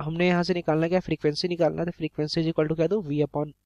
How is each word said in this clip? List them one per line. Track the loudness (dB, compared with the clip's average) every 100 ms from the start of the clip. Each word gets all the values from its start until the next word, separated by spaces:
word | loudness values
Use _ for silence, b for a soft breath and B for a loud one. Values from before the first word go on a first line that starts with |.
हमने | -6 0 2
यहाँ | 2
से | 2
निकालना | 0 0 2 2
क्या? | 0
फ्रीक्वेंसी | 0 -2 0 0 -2
निकालना | 0 0 0
है। | -4
तो | -4
frequency | -6 -4 -4 0
is | 0
equal | 0 0
to | 0
क्या | 0
दो? | 0
V | 0 0 0
upon | -2 -6 -8